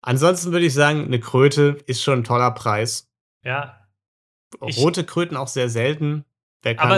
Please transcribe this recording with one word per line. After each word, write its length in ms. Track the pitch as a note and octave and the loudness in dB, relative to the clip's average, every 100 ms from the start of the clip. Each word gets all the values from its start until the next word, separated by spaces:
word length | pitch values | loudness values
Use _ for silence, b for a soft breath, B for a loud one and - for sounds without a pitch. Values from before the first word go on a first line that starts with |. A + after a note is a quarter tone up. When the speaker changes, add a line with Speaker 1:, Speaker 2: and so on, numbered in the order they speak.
Speaker 1:
Ansonsten 500 | B2 C3 E3+ F3+ F3 | -4 2 2 2 0
würde 140 | E3+ E3+ | 2 2
ich 80 | |
sagen, 320 | C3+ D3 D3+ D3 | 4 2 2 -2
eine 160 | B2 | -4
Kröte 560 | - B2+ C#3 D3 C#3+ C#3+ - | 0 4 4 4 2 0 -6
ist 180 | B2 | -4
schon 160 | - C3 | 0 0
ein 40 | A#2 | 0
toller 260 | A#2+ B2 | 2 0
Preis. 580 | A2+ A2+ G#2 A2+ - - _ _ _ B2+ | 0 -2 -2 -2 -6 -12 _ _ _ -8
Speaker 2:
Ja. 420 | C#3 C#3 - _ _ _ _ _ _ _ - A#2 | -8 -8 -16 _ _ _ _ _ _ _ -12 -6
Ich 120 | A2+ | 0
Speaker 1:
Rote 280 | D#3 F3 - | 0 0 -4
Kröten 320 | E3+ F3 C3+ | -4 -4 -6
auch 100 | C3 | -6
sehr 220 | C3+ B2 | -4 -2
selten. 560 | A2+ C3 D3+ D3 D3+ - _ _ _ | -2 -2 -2 -4 -6 -10 _ _ _
Wer 120 | A#2 A2+ | -4 0
kann 120 | |
Speaker 2:
Aber 60 | D3+ | 2